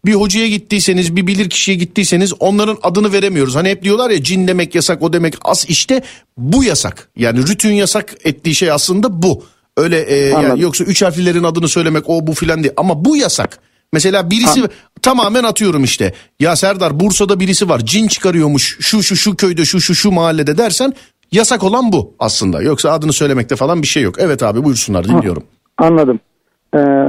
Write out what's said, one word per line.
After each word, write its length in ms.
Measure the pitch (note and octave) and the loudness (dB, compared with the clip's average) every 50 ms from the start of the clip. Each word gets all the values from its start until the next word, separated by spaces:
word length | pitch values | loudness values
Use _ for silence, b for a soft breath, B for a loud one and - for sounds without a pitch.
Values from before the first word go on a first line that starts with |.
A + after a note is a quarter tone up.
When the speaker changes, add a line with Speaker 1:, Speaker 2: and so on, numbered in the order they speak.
| - | 0
Speaker 1:
bir 100 | F#3+ G#3+ | 2 2
hocaya 340 | G3 G#3 G3 - A3 A3+ A3+ | 2 2 0 0 -2 0 -2
gittiyseniz, 680 | G#3 G#3 - - G#3 G3+ - - F#3 F3+ F3+ E3 E3 | -2 -4 -4 -4 -2 -2 0 0 0 0 0 0 -2
bir 100 | F#3+ F#3 | -2 0
bilir 240 | F3+ G3+ F#3+ G#3+ F3 | 0 0 -2 -2 -2
kişiye 260 | - - - G3 G3 | -2 -4 -2 -2 -2
gittiyseniz 560 | F3 F3 E3+ - G#3+ F#3+ - F#3 F3 G3 F#3+ F3+ - | -2 -2 -4 -2 -2 0 0 2 2 0 0 -2 -2
onların 360 | - F#3+ G3+ G#3 G#3+ G#3+ G#3+ - | 0 0 2 0 0 -2 -2 -2
adını 300 | - F3+ E3+ G3+ G#3 G#3 | -2 0 0 2 0 2
veremiyoruz. 440 | F#3+ G3 G3 G3 F#3 D3+ C3+ B2+ B2 | 0 0 0 0 0 0 -2 0 0
Hani 120 | D3+ F3 F#3+ | 0 0 0
hep 140 | G3 G3 | -2 -2
diyorlar 280 | F3+ G3 G3+ A3+ B3+ A#3+ | 0 0 0 0 2 0
ya, 120 | G#3 D#3+ | 0 0
cin 260 | C3 C#3 F#3+ F#3+ F#3 F3+ | -2 -2 0 0 0 0
demek 260 | F#3 F3+ F3 - - | 0 -2 -2 -2 -2
yasak, 280 | E3+ - - F3 C#3+ | -2 0 0 -2 0
o 100 | D#3+ E3+ | 0 0
demek 220 | D#3+ F3 E3+ D#3+ C#3+ - - | 0 0 0 -2 -4 -4 -2
as-, 220 | - E3 - - - | -2 -2 -2 -2 -2
işte 340 | E3 - - - C4 C4 C4 B B B B B - | -2 -2 0 0 -2 -2 -2 B B B B B -12
bu 280 | B2 A#2+ C#3 F#3+ C4+ C4 | -6 -2 0 2 2 2
yasak. 440 | A3 D#3 - - G2+ - - - _ - | 2 0 -2 -4 -6 -10 -12 -20 _ -6
Yani 220 | - A#2 A#2 A2+ B2 | -2 -2 0 0 0
rütün 340 | C3 D#3+ G#3 G3+ - G#3+ | 0 0 -2 -2 0 0
yasak 420 | G#3 G3+ G3+ - - G#3+ G#3 - - - - | 2 2 0 0 -2 -4 -6 -8 -12 -6 -6
ettiği 300 | D#3 C#3 - - E3+ D3 | -6 -4 -4 -4 -2 -2
şey 160 | - F#3 E3 | 0 0 0
aslında 520 | D3 C#3+ - - F3+ G3+ G#3 B3+ F#3 D#3+ | 0 0 0 0 0 0 0 0 0 0
bu. 200 | F3 F#3+ B2 B B B B B B B - | 0 0 0 B B B B B B B -2
Öyle, 240 | - D#3 E3+ E3+ D#3+ | -2 0 0 0 0
e, 160 | D#3 G#2+ C#3 | 0 0 0
yani 200 | C#3+ C#3 C#3 C3+ | 0 2 2 2
Speaker 2:
Anladım. 240 | D#3 D3 C3+ B2+ - | 2 2 2 2 2
Speaker 1:
yoksa 240 | E3+ E3+ - - - | 0 0 0 -2 -2
üç 180 | G3+ F3+ - | 0 0 2
harflilerin 420 | G3 F3+ D3+ F3 F3+ F3 E3+ E3+ E3+ | 2 0 0 0 0 0 2 2 0
adını 240 | E3 D#3+ E3+ E3+ D3+ | 0 0 0 -2 0
söylemek 340 | - F3 E3 D#3+ D#3 D#3 - | 0 0 0 0 -2 -2 -2
o 200 | - E3 E3 D#3 | -2 -2 -2 -2
bu 60 | D#3+ | -2
filan 300 | D#3 - - E3 D#3+ D#3+ | -4 -2 -2 -2 0 0
değil. 120 | D#3 C#3 - | 0 -2 -2
Ama 280 | - D#3+ F#3 E3 D3 E3+ | 0 0 0 0 0 2
bu 120 | C4+ D#4 | 2 2
yasak. 420 | D4 B3 E3+ - - F#2+ - - - _ _ _ _ _ - - | 2 0 0 -2 -2 -4 -6 -8 -12 _ _ _ _ _ -4 -2
Mesela 360 | D#3 C#3 F#3+ F#3+ G3 F3+ E3+ | 0 0 2 0 0 0 0
birisi 320 | G3+ A#3 B3 - D4 C4 | 0 2 2 2 2 2
Speaker 2:
An- 60 | A3+ - B B B B B - | 0 -2 B B B B B -2
Speaker 1:
tamamen 420 | - B3+ C4 B3 A3 G3+ A3 B3+ A#3 | 0 0 2 2 0 0 0 0 0
atıyorum 400 | A3+ - - G#3+ F#3+ D#3+ C#3+ C3+ | 0 0 0 0 0 2 2 0
işte. 280 | A#2 - - G#2+ F#2 B B B B B - | 0 0 -2 -4 -4 B B B B B -2
"Ya 160 | C#3 E3+ E3+ | 0 0 2
Serdar, 440 | - F#3+ F#3+ G3+ F#3+ F3+ D#3+ D3 D3+ | 2 2 0 0 0 -2 -2 0 0
Bursa'da 400 | F#3 G#3 F#3 - G#3 F#3+ G3+ F3+ | 0 0 2 2 2 2 2 0
birisi 280 | F#3+ F#3 F#3 - G3+ E3+ | 2 0 0 0 2 0
var, 100 | D3+ A#2 | 0 0
cin 300 | A2+ A2 D#3+ G#3+ A3 G3+ | 0 -2 0 0 0 0
çıkarıyormuş, 680 | - - - F#3 F3 E3+ D#3 D3 C#3+ C3+ - - - - | -2 0 -2 0 2 2 2 2 2 0 0 -2 -6 -6
şu, 220 | D3+ - - G#3+ | -4 -2 0 0
şu, 140 | F3 - F#3+ | 0 0 0
şu 200 | D#3+ - G#3 F3+ | 0 0 0 0
köyde, 280 | - G3+ F#3 F3 D#3 D#3+ | 0 0 0 0 0 -2
şu, 160 | - - F3+ | 0 0 0
şu, 140 | - - E3+ | 0 0 0
şu 160 | - - G#3 | 0 2 2
mahallede." 480 | F#3+ E3+ E3 E3 D#3 D#3 D3 C#3+ D3+ F3 | 2 2 2 0 0 0 0 0 0 0
dersen 340 | A#3 G#3+ E3 - B3+ C#4 C4 B B B B _ _ - | 0 0 0 -2 -2 -2 -4 B B B B _ _ -2
yasak 320 | - G#3 A3+ - B3+ G3 F#3+ | 0 2 2 2 0 0 0
olan 280 | F#3+ G#3+ B3+ B3+ A3+ | 0 0 2 0 2
bu 220 | F#3 C#3 G#2 - _ - | 0 0 -2 -4 _ -4
aslında. 440 | A2 A2 - - A2 F#2+ E2+ D#2 | -4 -2 -2 -2 -2 -2 -2 0
Yoksa 280 | F#2 C#3+ D3 - - D3 | 0 -2 0 0 0 0
adını 220 | D#3+ D#3+ D#3 D#3 | 0 0 0 -2
söylemekte 440 | C#3 - D#3 C#3+ C3+ B2+ A2+ - C3+ | -2 0 0 0 0 -2 -2 -2 -2
falan 260 | A2+ C3 D3+ F3 E3+ | -2 0 0 0 0
bir 40 | D3 | -2
şey 160 | C3 - D3+ | -2 0 0
yok. 120 | B2 F#2 - - | 0 -2 0 0
Evet 240 | F#3+ E3 C#3 A2+ | 0 0 0 0
abi, 220 | B2 G#2+ G#2+ A#2 C#3+ | -2 -2 0 0 0
buyursunlar, 420 | D3+ B2+ A2+ - - G2+ F2+ F2 | 0 0 0 -2 -2 -2 -2 0
Speaker 2:
Ha, 100 | G#2 - | 2 2
Speaker 1:
dinliyorum. 260 | E3+ B2+ F#2+ E2+ D2 - _ _ _ _ _ - - | 2 2 0 -4 -6 -8 _ _ _ _ _ -2 0
Speaker 2:
anladım. 420 | D#3+ E3 E3+ D#3+ D3+ C3 A#2+ A2 _ _ _ _ _ _ _ _ _ - - | 2 4 4 4 4 2 0 -2 _ _ _ _ _ _ _ _ _ -2 0
Ee, 20 | D3+ C#3+ C#3+ C#3 C#3 C#3 | 2 2 4 2 2 2